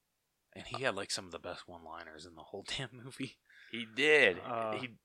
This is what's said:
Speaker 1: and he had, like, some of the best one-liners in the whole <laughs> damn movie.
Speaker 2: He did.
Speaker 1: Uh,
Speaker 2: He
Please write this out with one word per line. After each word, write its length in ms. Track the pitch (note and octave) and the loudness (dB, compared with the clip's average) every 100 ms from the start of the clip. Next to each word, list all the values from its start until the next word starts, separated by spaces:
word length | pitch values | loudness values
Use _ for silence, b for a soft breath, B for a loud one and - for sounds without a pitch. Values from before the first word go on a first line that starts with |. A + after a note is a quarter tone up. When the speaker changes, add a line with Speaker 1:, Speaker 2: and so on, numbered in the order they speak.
| _ _ _ _ _ F#2+ | _ _ _ _ _ -16
Speaker 1:
and 100 | - | -10
he 160 | - | -4
had, 120 | C3 G2 | -2 -2
like, 160 | G2 | -4
some 140 | - F#2 | -6 -8
of 60 | |
the 80 | E2 | -12
best 280 | F2 E2+ - | -10 -12 -12
one-liners 580 | E2+ D#2+ E2 E2 D#2 F2 | -16 -12 -12 -12 -14 -18
in 100 | D#2+ | -18
the 80 | |
whole 220 | D2+ G2 - | -14 -12 -8
<laughs> 60 | - | -8
damn 120 | C3 | -8
movie. 460 | B2+ B2+ - C3 - _ b b | -12 -14 -10 -10 -12 _ b b
Speaker 2:
He 140 | A#2 A2+ A2 | -8 -6 2
did. 440 | D3+ D3+ A2+ F2 | 8 10 8 6
Speaker 1:
Uh, 380 | B2 A#2 A2 G#2+ | -2 -2 -2 -2
Speaker 2:
He 180 | B2 A2 | -6 -10